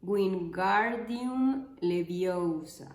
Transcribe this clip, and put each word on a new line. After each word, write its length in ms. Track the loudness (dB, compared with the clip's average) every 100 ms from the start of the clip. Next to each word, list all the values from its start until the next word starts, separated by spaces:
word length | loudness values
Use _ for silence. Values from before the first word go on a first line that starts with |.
Wingardium 1700 | 0 2 2 2 -2 -2 2 4 2 0 -4 -4 -4 2 2 2 -2 -4
Leviosa. 1040 | 0 0 0 0 0 0 0 -2 -4 -14 -18